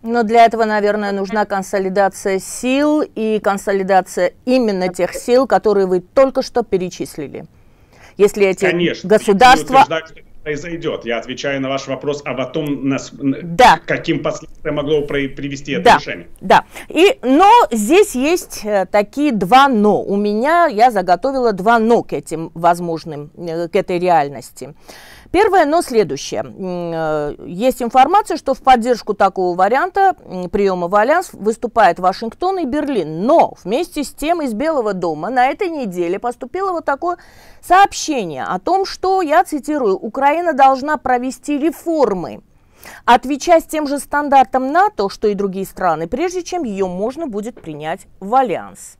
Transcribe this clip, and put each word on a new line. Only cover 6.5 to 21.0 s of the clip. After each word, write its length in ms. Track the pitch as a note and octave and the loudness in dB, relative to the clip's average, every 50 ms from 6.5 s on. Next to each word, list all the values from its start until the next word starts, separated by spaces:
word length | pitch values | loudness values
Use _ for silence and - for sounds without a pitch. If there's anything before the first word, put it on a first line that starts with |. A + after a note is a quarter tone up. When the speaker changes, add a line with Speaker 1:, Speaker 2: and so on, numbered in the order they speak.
| - B3+ A3+ | -4 -4 -4
Speaker 1:
перечислили. 840 | - - F#3 F#3 F3 - - - - - - D3 - - - - - _ _ _ - _ _ _ _ _ _ - - _ | -2 -2 -4 -4 -4 -8 -10 -12 -12 -10 -12 -12 -10 -12 -14 -16 -16 _ _ _ -20 _ _ _ _ _ _ -20 -20 _
Если 300 | - G3 G3+ - A3 G3 | 2 2 2 4 2 0
эти 200 | F#3+ F#3 - G3+ | 0 2 0 0
Speaker 2:
Конечно. 440 | F3+ E3+ F3 F3 D#3 A#2+ - - F3+ | 0 0 0 0 -2 -2 -4 -2 0
Speaker 1:
государства 640 | G#3 G#3 - - G3+ F#3+ B3+ B3 C4 B3+ A3+ - B3+ | 0 2 2 2 4 6 8 8 8 6 4 2 4
Speaker 2:
Я 60 | C4+ | 4
не 40 | C4 | 4
утверждаю, 220 | - D#3+ D#3+ - | 4 2 -8 -8
что 100 | - - - | -10 -20 -20
это 80 | - - - - - | -20 -20 -20 -14 -8
произойдет. 600 | D3+ D3+ C#3 D#3+ F3 E3+ D#3 D3+ D3+ A2 - - | -8 -8 -8 -8 -10 -10 -6 -6 -6 -6 -6 -6
Я 120 | A2+ A#2 | -6 -6
отвечаю 420 | A2+ A2+ A#2+ B2+ B2+ - C#3+ C#3 C#3 | -6 -6 -8 -10 -8 -6 -4 -4 -4
на 60 | C3+ C3 | -4 -4
ваш 180 | C#3 C3+ - | -4 -6 -4
вопрос 340 | C3+ C3+ C3 - C#3+ C#3+ C#3+ - | -6 -8 -6 -4 -6 -6 -6 -6
об, 140 | C#3+ B2+ B2+ | -8 -6 -6
о 60 | C3 | -6
том, 420 | - - D#3+ D3+ D3 C#3+ C3 C3 | -4 -4 -6 -4 -4 -6 -4 -2
нас-, 240 | C#3 C3+ B2+ - - - - | -2 -2 -2 -6 -10 -14 -6
н-, 220 | C#3 C#3 C3 - - | -4 -4 -4 -4 -6
Speaker 1:
Да. 360 | E3+ E3+ E3+ B3 A3 E3 D#3+ | -10 4 6 6 6 6 4
Speaker 2:
к 60 | - | 0
каким 360 | - D3+ C3+ - - D#3+ C#3 | -6 -6 -4 -2 -4 -4 -2
последствиям 540 | C#3+ D#3+ D3 - - - - - - D#3 D3 | -2 -4 -6 -6 -12 -18 -18 -8 -6 -4 -4
могло 260 | D3 C#3+ C#3 D#3 D3+ | -4 -2 0 0 0
при-, 260 | C#3+ D3 D3 C#3+ C#3 | 0 -2 -4 -4 -4
привести 460 | C3+ - - C3+ C#3+ C#3 C3+ - D3 D#3 | -4 -6 -8 -10 -10 -10 -10 -8 -6 -6
это 100 | F#3 F3+ | 2 4
Speaker 1:
Да, 140 | - G#3 | 4 4
Speaker 2:
решение. 300 | D3+ - - - - - - - - | 4 2 -4 -12 -12 -12 -18 -20 -14
Speaker 1:
да. 220 | - F#3 G#3+ F3 - - - - - - | 0 2 2 2 2 0 -16 -20 -18 -6
И, 280 | - D4+ F4 G4+ - - - | 0 2 4 4 2 0 0
но 280 | B3 C4 D4+ F#4+ G4+ A4+ A#4+ A#4 - | 2 4 6 6 8 8 6 6 4
здесь 440 | - A3 G#3 G#3 D#4 G4 G#4 - - | 0 -4 0 4 4 4 4 4 0
есть, 460 | B3 C4 D4+ F4 F4 - - - - - | -2 0 0 0 -2 -4 -8 -14 -10 -6
э, 220 | G#3 G#3 G3 F#3 | -2 0 0 0
такие 460 | F3+ - G#3 G#3 G#3 - C#4 D4 D4+ | 2 0 0 0 0 -4 -2 -2 0
два 360 | A#3+ G3+ F#3+ E3+ A#3+ C4 C#4 | 0 0 0 4 6 6 6
«но». 340 | C#4+ C4 G#3+ G3+ G#3 G3 C#3 | 6 4 4 4 4 2 2
У 140 | G#2+ - F#3+ | 0 -2 -2
меня, 520 | G3+ G#3 G#3 G#3 G#3+ A#3+ D4 E4 F4 E4+ | -2 0 0 -2 0 0 2 2 4 2
я 240 | D#4 A3+ G3+ A3+ B3+ | 2 2 4 2 4
заготовила 600 | A3+ G3 | 4 0